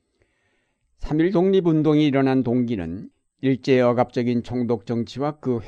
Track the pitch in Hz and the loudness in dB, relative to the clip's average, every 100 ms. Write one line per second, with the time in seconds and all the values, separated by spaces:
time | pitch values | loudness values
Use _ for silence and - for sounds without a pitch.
0 | _ _ _ _ _ _ _ _ _ _ | _ _ _ _ _ _ _ _ _ _
1 | - 151 170 190 190 190 170 156 151 151 | -4 0 2 2 2 2 2 2 2 2
2 | 151 135 135 131 120 123 117 110 82 90 | 2 2 2 0 0 0 -2 -4 -6 -10
3 | - _ _ _ 135 131 - 127 123 123 | -14 _ _ _ -2 -2 2 4 4 2
4 | 123 131 123 120 113 123 120 113 - 117 | 0 -2 -2 -2 -4 -4 -2 -4 -4 -6
5 | 107 123 143 147 131 120 | -6 -6 -8 -6 -4 -4